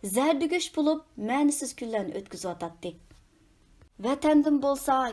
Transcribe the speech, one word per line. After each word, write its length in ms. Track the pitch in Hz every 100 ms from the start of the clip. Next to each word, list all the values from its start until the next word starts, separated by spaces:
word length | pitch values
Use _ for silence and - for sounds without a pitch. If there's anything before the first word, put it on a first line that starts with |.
зәрдүгеш 600 | 202 202 285 302 311 349 -
булып, 300 | - 294 311 - -
мәнисез 560 | 214 262 294 285 262
көннәрне 440 | - 233 220 185 190
үткәреп 300 | 196 180 185
ататты. 380 | 170 175 165 180 170 - - _ _ _ _ _ _ - _
Ватандан 600 | 202 285 302 302 294 294
булса, 380 | 277 277 - 262 254